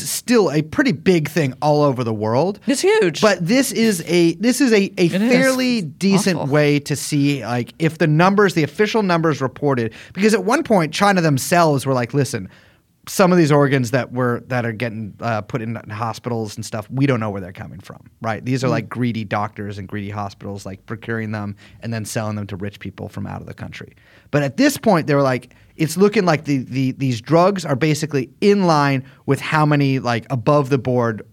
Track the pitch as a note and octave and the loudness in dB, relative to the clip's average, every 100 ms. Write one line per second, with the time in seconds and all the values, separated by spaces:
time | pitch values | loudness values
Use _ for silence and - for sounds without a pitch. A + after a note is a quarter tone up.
0 | - - - A#3+ F3 D3 D#3 - C4+ C#3+ | -4 -6 2 4 4 0 0 0 0 0
1 | - F3 D3 - C#3 - D3 D3 D3 B2+ | 2 2 2 -2 -2 0 0 4 2 2
2 | A2+ A2 G#2+ A#2+ F3 G#3 - C#4 F#4 A4 | -2 -2 0 0 0 -2 -2 0 2 2
3 | F#3 D3 G#3 F#3+ E3 B3+ C4 F#3+ A3+ F#3 | 2 2 2 2 2 2 0 0 0 0
4 | D3 F3 E3+ E3 A3+ B3 C#4 G#3+ G3 - | 0 2 2 2 0 2 4 4 2 0
5 | F3 F3 A3+ B3+ C4 B3+ B3+ A#3+ D#3+ - | 0 2 2 4 4 2 0 -2 -4 -4
6 | G3 G3 G3+ E3+ C#3 D3 D3 D3 C#3+ D3 | 2 2 2 0 0 2 2 2 -2 -6
7 | - D3 C#3+ C#3 G#2+ B2 A2+ - D#3+ D#3+ | -2 0 0 -2 -2 -4 -6 -4 -4 0
8 | E3 D3+ F3+ G3+ G3+ E3+ C#3+ - G#3 A3+ | 2 4 4 4 2 2 -2 0 0 0
9 | G3 E3+ E3 C3+ C3 - D3 C3 A2+ - | 0 0 0 0 -4 -4 -2 -2 -2 -6
10 | - - G#3 G#3+ F#3 C#4 - G#3 D#3 - | -14 -2 2 2 2 0 2 2 2 2
11 | G3+ F#3+ D#3+ C#3 - F3 E3 C#3 C3+ C3 | 2 4 2 0 2 2 4 2 0 -2
12 | A#2+ C#3+ C3 A2 F#2 - _ _ _ _ | 0 0 -2 -4 -8 -16 _ _ _ _
13 | - - F#3 F3+ D#3 D3 C#3+ C3+ A#2+ B2+ | -6 2 4 6 6 4 4 2 0 -2
14 | A#2 B2 B2 A#2+ - B2+ A#2 G#2 A#2+ G#2+ | -2 -2 -2 -2 -4 -4 -4 -4 -6 -8
15 | G#2+ - A#2 A2 G#2 C3+ A2 A2+ - G#2 | -12 -8 -4 -4 -6 -8 -8 -10 -12 -8
16 | A#2 A2+ A#2+ A#2 A2 - G#2+ A2+ G#2 B2+ | -8 -6 -6 -6 -6 -8 -10 -10 -8 -2
17 | C#3 B2 A2 G2 F2+ F#2 F2+ - - - | 0 0 -4 -6 -10 -14 -16 -16 -18 -20
18 | - _ A2+ G#2+ B2 C3 B2+ A2+ G#2 - | -20 _ -6 -6 -4 -2 -2 -2 -4 -4
19 | B2 A2 G#2 G#2+ G#2+ - G#2 G#2 G2 G#2 | -4 -4 -4 -4 -4 -8 -12 -12 -10 -10
20 | G2+ G#2 G2+ - G2+ G2+ F#2+ F#2+ - A2+ | -8 -8 -10 -10 -12 -12 -14 -16 -14 -12
21 | - A2+ A2 A2 G#2 G#2 - - A#2 A2+ | -8 -8 -6 -8 -8 -12 -18 -16 -10 -8
22 | G#2+ - G#2+ G#2 G2+ F#2+ G2+ - G2 - | -6 -6 -6 -6 -8 -10 -10 -12 -14 -12
23 | G2 G#2 G2 F#2+ E2+ - - - - _ | -12 -10 -10 -10 -14 -14 -16 -16 -20 _
24 | _ _ _ D3+ C#3 - C#4+ - A3+ F3 | _ _ _ -2 -2 2 0 2 2 2
25 | C3 C#3+ C3+ B2+ - - _ - D#3 F3+ | 2 2 2 0 -6 -20 _ -6 -4 2
26 | G3+ G#3 F3+ D#3 D3+ C#3+ A#2 B2+ C3 - | 2 4 2 0 0 -4 -2 -2 -2 -2
27 | C3+ A#2 - D#3+ F3+ G3 E3 C3 D#3 D3+ | -2 -2 2 4 4 2 -2 0 0 0
28 | D3+ C#3+ B2 _ G#3 G3+ F3+ D#3 C#3+ C3+ | -2 -4 -6 _ 2 4 4 4 4 0
29 | C3 - - C3+ - D#3 D3+ D3 C#3 C3 | -4 -10 -4 -2 0 2 2 2 2 0
30 | A#2 A#2 - C3+ A2 D3 C3 C#3 A#2+ B2 | -2 -4 -4 -2 2 2 2 0 0 0
31 | A#2 G#2+ - | 0 -2 -6